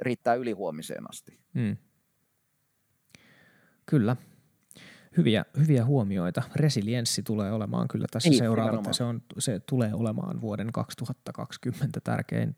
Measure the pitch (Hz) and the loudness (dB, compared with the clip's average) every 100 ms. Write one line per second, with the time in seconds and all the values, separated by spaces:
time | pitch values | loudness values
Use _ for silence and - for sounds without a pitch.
0 | - 117 120 120 123 98 90 78 - - | -4 -2 2 0 0 -4 -4 -6 -8 -10
1 | 53 - - - _ - 110 107 - _ | -12 -16 -20 -20 _ -4 -2 -2 -8 _
2 | _ _ _ _ _ _ _ _ _ _ | _ _ _ _ _ _ _ _ _ _
3 | _ - _ _ _ _ _ _ - 151 | _ -20 _ _ _ _ _ _ 0 2
4 | 107 127 - _ _ _ _ - - - | 2 0 -6 _ _ _ _ -20 -20 -20
5 | - - 139 107 - 139 156 131 117 139 | -4 2 4 4 0 0 4 4 4 2
6 | 101 95 87 - - - 151 120 101 123 | 2 0 0 -2 -4 0 2 2 0 0
7 | 117 - 107 107 98 110 104 120 120 113 | 0 -2 -2 -2 0 -2 -2 -2 -2 -2
8 | - 113 165 131 117 113 110 110 104 - | -4 2 6 6 6 2 2 0 -2 -2
9 | 120 117 - - - 98 - 127 110 107 | -2 -4 -8 -4 -2 -2 0 2 2 2
10 | 113 110 - 117 113 104 110 110 - - | 0 0 -4 -4 -4 -4 -4 -2 -4 -6
11 | 123 131 - - 117 - 123 - 139 - | -8 -8 -10 -10 -12 -8 -6 -2 -4 -2
12 | - 110 - 113 113 | -2 -2 -2 -2 -2